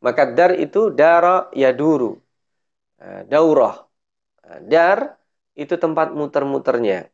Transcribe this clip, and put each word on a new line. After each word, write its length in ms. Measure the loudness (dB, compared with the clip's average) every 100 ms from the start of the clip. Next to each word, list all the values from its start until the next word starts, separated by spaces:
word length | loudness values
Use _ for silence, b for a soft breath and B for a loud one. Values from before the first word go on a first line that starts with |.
Maka 300 | -4 0 0
dar 240 | 2 2 2
itu 320 | -2 0 -2
dara 600 | 2 4 4 4 0 -2
yaduru. 640 | -2 0 0 0 0 -2 -6 _ _ _ _ _ _ _ _
Eh, 200 | -20 -20 -4
daurah. 460 | 0 2 4 2 -2 -20 _ _ _ _ _ _
Eh, 140 | -20 0
dar 480 | 2 4 2 -2 -12 _ _ _ -16
itu 180 | -8 -4
tempat 360 | -2 -2 -4
muter-muternya. 960 | -4 -4 -4 -4 -4 -2 -2 -2 -4 -6